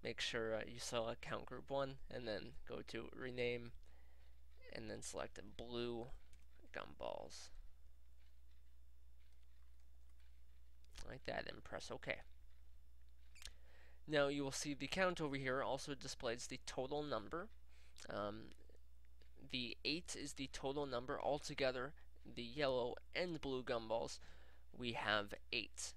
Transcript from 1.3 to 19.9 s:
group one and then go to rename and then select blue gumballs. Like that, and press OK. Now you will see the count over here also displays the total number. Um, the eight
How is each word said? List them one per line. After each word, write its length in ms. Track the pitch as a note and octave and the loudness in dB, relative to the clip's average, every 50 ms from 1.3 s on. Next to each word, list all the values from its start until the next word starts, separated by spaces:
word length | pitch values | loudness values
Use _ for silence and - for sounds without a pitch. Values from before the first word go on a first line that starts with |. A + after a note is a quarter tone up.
| A#2+ G#2 - | 0 -2 0
group 240 | - C3 B2+ - - | -2 -6 -6 -2 2
one 260 | C#3 C#3 C#3 C3+ C3+ C3+ - - - | 4 4 4 2 0 -4 -4 -2 -2
and 140 | B2+ B2+ A#2 | -2 0 0
then 240 | G#2+ F#2+ - A2+ C3 - - - | 0 0 0 -2 -4 -4 -4 -2
go 140 | B2 - - - | -2 -2 -4 -2
to 180 | - A2+ - - - - | -2 -2 -2 -2 -6 -4
rename 540 | B2 B2+ B2 B2 B2 A#2+ A#2+ A#2+ A#2+ A#2+ - - - - - - - - - - - - - - - - - - C5 B4+ - | -4 -2 0 2 2 4 4 2 0 -4 -6 -6 -8 -8 -8 -8 -8 -8 -8 -10 -10 -10 -8 -8 -8 -8 -8 -8 -8 -6 -4
and 160 | - A2+ A2 | -4 -2 -2
then 120 | G#2 G#2+ | -4 -2
select 380 | - - - F#2 C2+ - - - - G#2 G#2 | -4 -2 0 0 -2 -2 -2 -6 -8 -8 -6
blue 520 | - A#2 A#2 A#2+ A#2 A#2+ A#2+ A#2+ A#2 A#2 B2 - - - - - - - - - - - - - | -6 -4 -2 2 2 4 4 4 2 0 0 -2 -4 -2 -6 -8 -8 -8 -8 -8 -8 -8 -4 -2
gumballs. 720 | - G1+ - C#2+ - A#1 A#1+ G1+ G1+ - - - - - - - - - - - - - - - - - - - - - - - - - - - - - - - - - - - - - - - - - - - - - - - - - - - - - - - - - - - - - - - - - - - - - - - - - - - - - - | -2 -2 -2 -4 -2 0 0 0 0 -2 -4 -6 -8 -6 -6 -6 -4 -4 -6 -6 -6 -6 -8 -8 -8 -8 -10 -8 -8 -8 -8 -8 -8 -8 -8 -8 -8 -8 -8 -8 -8 -8 -10 -10 -10 -8 -8 -8 -8 -10 -10 -10 -10 -10 -10 -8 -8 -8 -8 -8 -8 -8 -8 -8 -10 -10 -10 -10 -10 -10 -10 -8 -8 -8 -10 -8 -10 -10 -10 -10 -10 -10 -8 -4 -4 -2 -2
Like 140 | - C3 - - | -2 -2 -2 0
that, 200 | - - - - | 0 0 0 0
and 140 | - A2+ G#2 | -2 -4 -4
press 260 | - - - - - | -2 -2 -2 -2 -2
OK. 260 | A#2 C3 - - - - - - - - - - - - - - - - - - - - - - - - - - - - - - - - - - - - - - - - - - | -4 -2 0 0 0 0 -2 -8 -10 -8 -8 -8 -8 -8 -8 -8 -8 -8 -8 -10 -10 -8 -8 -8 -8 -8 -8 -10 -8 -8 -8 -8 -8 -8 -8 -8 -8 -10 -10 -10 -10 -8 -4 6
Now 180 | D3+ D3 C#3+ C#3 | 8 8 8 8
you 160 | C#3+ C#3+ C#3+ | 6 4 2
will 100 | C3+ C3+ | 2 2
see 200 | - - D3+ C#3+ | 2 2 2 0
the 140 | C3+ C#3 C3+ | 0 0 0
count 320 | - F#3 F#3+ F#3 F3+ E3+ | 4 6 6 6 6 4
over 160 | E3 D3 C3+ | 2 2 2
here 260 | C3+ C3+ C3 B2+ C3+ | 2 4 4 4 4
also 320 | B2+ G#2 B2 C#3 - - C#3+ | 4 4 4 2 2 -2 -2
displays 540 | C#3 - C3+ - - - B2 A2+ A#2+ - - | -2 -2 -4 -4 0 2 2 2 2 0 -2
the 140 | C3+ B2 - | -4 -4 -4
total 380 | - - - B2+ C3 D3 D3 D3+ | -2 0 0 0 2 2 0 2
number. 460 | D3 C3 A2 G2+ G2+ A#2+ E3 F#3 A3 - - - - - - - - - - - - | 2 2 2 2 0 -2 -2 -2 -4 -6 -8 -8 -8 -8 -8 -10 -10 -8 -8 -6 0
Um, 420 | - G#2 G2+ G#2 G2+ A2 B2 C3 - - - - - - - - - - - - - - - - - - - C3+ | 2 2 4 4 2 0 -4 -6 -8 -8 -8 -10 -10 -10 -10 -10 -10 -10 -10 -10 -10 -10 -10 -10 -10 -8 -8 0
the 240 | - B2+ B2 A#2 - - - | 0 2 2 2 -2 -2 2
eight 320 | - | 2